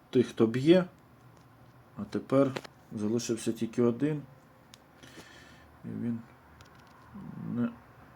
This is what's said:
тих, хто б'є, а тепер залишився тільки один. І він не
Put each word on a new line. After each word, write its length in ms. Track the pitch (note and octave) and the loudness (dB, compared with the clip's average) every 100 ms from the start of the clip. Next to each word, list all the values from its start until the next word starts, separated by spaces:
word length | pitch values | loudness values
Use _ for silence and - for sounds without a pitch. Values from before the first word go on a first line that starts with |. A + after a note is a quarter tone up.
| - | 0
тих, 180 | B2+ A#2+ | 2 2
хто 200 | - A2+ | 2 2
б'є, 380 | A#2+ C#3+ F3+ F3 - - - - - - - - - - - | 4 6 6 4 -6 -20 -20 -20 -20 -20 -20 -20 -20 -20 -14
а 60 | |
тепер 480 | G#2 G#2+ - C3+ C3+ C3 - - - | -8 -8 0 2 2 0 -10 -18 -14
залишився 600 | A2 G#2 A#2 A#2+ A2+ - | -6 -2 -2 -2 -2 -2
тільки 300 | A2+ A2+ A#2+ | -4 -4 2
один. 400 | A#2+ A#2 C#3+ D3+ C3+ - - - - - - - - - - - - - - - A#2 | 2 2 -2 -2 -8 -18 -20 -20 -20 -20 -20 -20 -20 -20 -20 -20 -20 -20 -20 -18 -12
І 20 | |
він 320 | A2 A#2 A#2 - - - - - - - - - - - - A2 A2 | -8 -6 -6 -10 -20 -20 -20 -20 -20 -20 -20 -20 -18 -16 -12 -8 -4
не 140 | A#2+ - - - - | -4 -6 -18 -20 -20